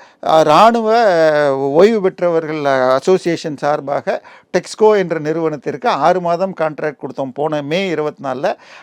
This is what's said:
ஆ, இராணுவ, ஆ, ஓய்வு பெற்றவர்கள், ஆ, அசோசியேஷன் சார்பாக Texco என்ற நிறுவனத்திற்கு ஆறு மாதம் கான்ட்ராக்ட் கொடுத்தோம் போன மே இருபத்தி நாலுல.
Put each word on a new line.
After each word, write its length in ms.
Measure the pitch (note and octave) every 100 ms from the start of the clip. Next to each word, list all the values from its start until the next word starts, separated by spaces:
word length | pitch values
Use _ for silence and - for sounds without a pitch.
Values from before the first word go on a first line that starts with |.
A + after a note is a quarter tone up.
| - -
ஆ, 160 | - D#3+
இராணுவ, 680 | D3+ D#3+ A3 A#3 G#3+ A#3 G#3+
ஆ, 500 | E3 D#3+ D3+ C#3+ C3+
ஓய்வு 460 | C#3 D3+ G#3 A3
பெற்றவர்கள், 640 | F3+ - F3 E3 D#3 D#3 C#3+
ஆ, 280 | C3+ B2+
அசோசியேஷன் 640 | C3 - F#3 F3 D#3+ E3 C#3
சார்பாக 640 | D3 D3+ C#3 C#3 F#3 - - - _ F#3
Texco 400 | - - G#3+ G#3
என்ற 220 | F3 E3
நிறுவனத்திற்கு 680 | D3+ D#3+ D#3+ D3 D3 D3 A#3+
ஆறு 320 | D#3 D#3 F#3
மாதம் 320 | E3+ F3 F#3+ E3
கான்ட்ராக்ட் 380 | D#3 D3 D3+ C3
கொடுத்தோம் 300 | C3+ C3+ C3+
போன 280 | C3 D#3 D3+
மே 260 | C#3+ F3 G3
இருபத்தி 420 | D3+ D3+ - C#3
நாலுல. 260 | B2+ F#3 - - -